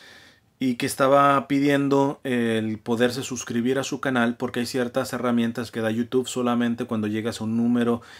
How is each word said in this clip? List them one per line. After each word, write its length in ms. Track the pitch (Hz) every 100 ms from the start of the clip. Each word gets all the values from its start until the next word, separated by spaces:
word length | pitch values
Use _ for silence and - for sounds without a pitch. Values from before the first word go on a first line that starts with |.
| - - - _ _ _
y 140 | 131 120
que 100 | 135
estaba 600 | - 135 139 143 139 123
pidiendo 720 | 139 143 139 139 139 139 -
el 560 | 135 123 117 113 110 107
poderse 440 | - 117 123 117
suscribir 560 | 127 123 - 117 117 131
a 60 | 135
su 160 | 135
canal 340 | 139 127 117 120
porque 240 | 123 123
hay 60 | 120
ciertas 480 | 131 120 135 127
herramientas 580 | 123 120 117 117 117 113
que 80 | 117
da 100 | 110
YouTube 380 | 110 117 127 123
solamente 560 | 127 123 120 120 117
cuando 240 | 131 110 107
llegas 320 | 110 113 110
a 60 | 110
un 100 | 117
número 460 | 117 120 117 117 -